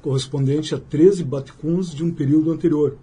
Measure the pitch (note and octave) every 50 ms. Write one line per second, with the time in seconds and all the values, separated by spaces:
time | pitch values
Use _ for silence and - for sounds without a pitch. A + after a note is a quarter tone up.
0 | - D#3 C3 C3+ C3 - - C#3 C#3 C3 C#3+ D3+ D#3 D#3 D#3 C3+ - - - D3
1 | D#3+ F#3+ G3+ F3+ E3 C3 B2 C#3 C3 - - - - D#3 E3+ F3+ F#3+ F3 D#3 C3+
2 | E3 E3+ C#3 - D3 C3+ D3 D#3 D#3 D#3+ E3 D#3 - E3 D3+ D3 D3 C3+ - -